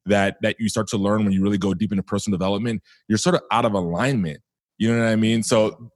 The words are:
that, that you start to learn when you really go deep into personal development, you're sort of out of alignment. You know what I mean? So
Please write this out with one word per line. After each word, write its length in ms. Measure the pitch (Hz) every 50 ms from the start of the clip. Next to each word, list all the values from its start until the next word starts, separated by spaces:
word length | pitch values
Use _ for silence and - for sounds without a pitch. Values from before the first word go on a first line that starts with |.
| _
that, 320 | 92 101 101 98 98 92 -
that 160 | - 107 104 -
you 100 | 113 104
start 180 | - 113 104 -
to 80 | - 104
learn 260 | 98 98 104 107 107
when 80 | 101 98
you 80 | 95
really 160 | 95 101 104 98
go 160 | 90 101 92
deep 180 | 85 107 92
into 120 | 101 98 92
personal 340 | - - 101 - - 101 87
development, 440 | 92 95 101 101 113 120 113 98 - _ _ _ _ -
you're 100 | 107 107
sort 180 | - 180 175
of 60 | 151 - -
out 140 | 110 113 120
of 80 | 117 101
alignment. 640 | 98 90 85 85 87 117 135 139 120 95 80 73 - - _ _ _ _ _ _ -
You 140 | 107 113 117
know 60 | 117
what 80 | 117 113
I 60 | 110
mean? 260 | 110 110 110 113 113 107
So 480 | - 127 113 110 107 - - 117 117 -